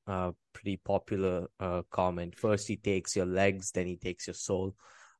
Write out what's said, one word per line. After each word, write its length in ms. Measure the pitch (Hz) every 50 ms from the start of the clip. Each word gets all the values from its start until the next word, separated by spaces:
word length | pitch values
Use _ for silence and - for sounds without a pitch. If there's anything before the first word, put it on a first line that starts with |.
| _
uh, 260 | 104 98 92 90 90 85 - _ _ -
pretty 240 | - - 101 95
popular, 680 | 90 - - 101 95 - - 107 95 95 92 90 87 87 - - -
uh, 240 | 95 90 90 87 87 -
comment. 480 | - - 92 92 87 87 87 87 85 -
"First 300 | - 110 104 101 - -
he 80 | 104
takes 400 | 101 - 101 98 95 90 - -
your 80 | 104 90
legs, 460 | 90 90 92 98 101 95 95 92 -
then 160 | - 92 90
he 100 | 90 90
takes 300 | - - 90 87 - -
your 80 | - 87
soul." 400 | - - - 98 92 95 98 95 - - - - - - - _ _